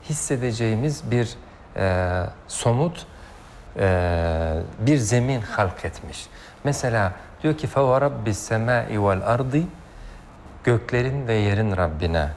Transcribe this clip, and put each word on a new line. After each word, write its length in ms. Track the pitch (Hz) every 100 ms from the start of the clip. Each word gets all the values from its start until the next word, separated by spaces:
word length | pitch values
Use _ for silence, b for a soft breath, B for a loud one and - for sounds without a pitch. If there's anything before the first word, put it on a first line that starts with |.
hissedeceğimiz 1040 | - 151 - 135 123 113 113 107 151 143 120
bir, 260 | 120 117 - B B - -
e, 500 | 95 92 90 90 95 - -
somut, 580 | - 120 120 170 170 - B B B B B B -
e, 760 | 98 90 87 85 85 80 80 80 85 -
bir 180 | 113 147
zemin 440 | 104 120 123 131
halk 440 | 104 - 98 -
etmiş. 420 | - - 78 - - B B B
Mesela 480 | 143 143 127 113 95 95 B B
diyor 160 | 156 156
ki, 100 | 120
"فَوَرَبِّ 560 | 135 135 131 143 123 107
السَّمَاءِ 680 | 98 - 113 113 123 - 107
وَالْأَرْضِ", 680 | 101 95 98 120 131 143 175 - B B B B B B - -
göklerin 640 | - 117 120 123 131 139 120
ve 80 |
yerin 420 | 110 104 101 110 92
Rabbine 520 | 85 78 82 80 73